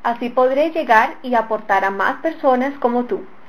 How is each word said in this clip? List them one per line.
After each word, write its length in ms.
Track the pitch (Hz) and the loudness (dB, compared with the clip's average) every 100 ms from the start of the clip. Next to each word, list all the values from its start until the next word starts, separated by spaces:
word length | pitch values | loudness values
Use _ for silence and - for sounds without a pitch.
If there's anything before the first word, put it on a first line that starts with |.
Así 260 | 240 226 240 | -4 -4 -2
podré 420 | 254 254 269 320 | 2 2 2 0
llegar 440 | 330 254 220 - - | 0 4 4 4 -4
y 120 | 254 | -2
aportar 500 | 233 226 214 - 196 | -2 0 -4 0 0
a 60 | 196 | 0
más 300 | 196 190 269 | 0 -2 0
personas 540 | 320 320 285 247 269 285 | -4 0 2 2 0 -2
como 240 | 240 240 | 0 0
tú. 200 | 240 196 - - | -2 -6 -8 -18